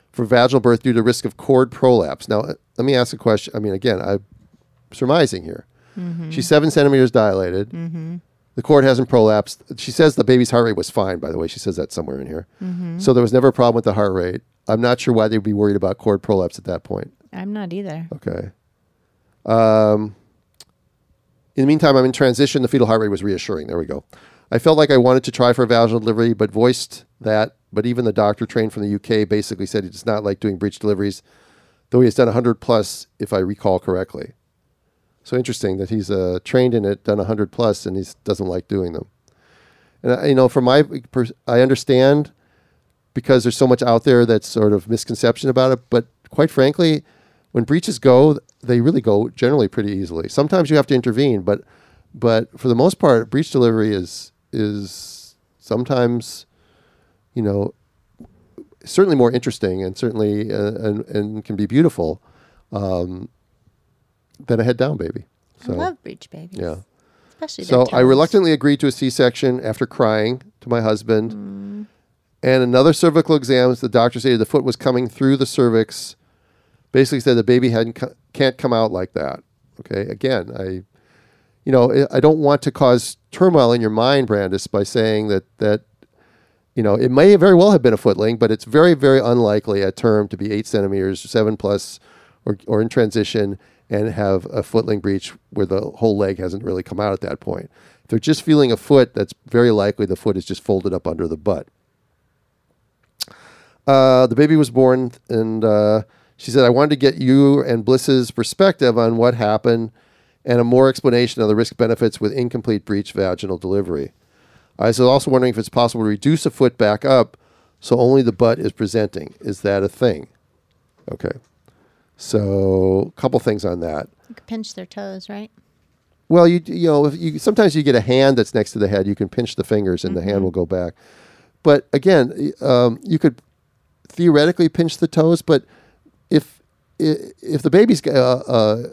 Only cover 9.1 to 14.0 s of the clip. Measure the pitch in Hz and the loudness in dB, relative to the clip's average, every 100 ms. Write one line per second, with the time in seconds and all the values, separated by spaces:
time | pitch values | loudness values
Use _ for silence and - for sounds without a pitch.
9.1 | 123 110 107 - - _ 123 - 120 156 | 4 4 2 -2 -12 _ -14 -12 2 2
10.1 | - 107 127 120 120 117 98 85 - 95 | 2 2 2 4 2 0 -2 -4 -4 -4
11.1 | 87 80 82 82 - 104 87 71 - 76 | -6 -8 -6 -8 -8 -8 -6 -8 -8 -10
12.1 | 67 67 80 - _ 185 175 175 170 190 | -10 -10 -14 -14 _ -12 -10 -10 -4 2
13.1 | 123 117 127 135 - 120 113 110 101 | 2 4 4 2 4 2 2 -2 0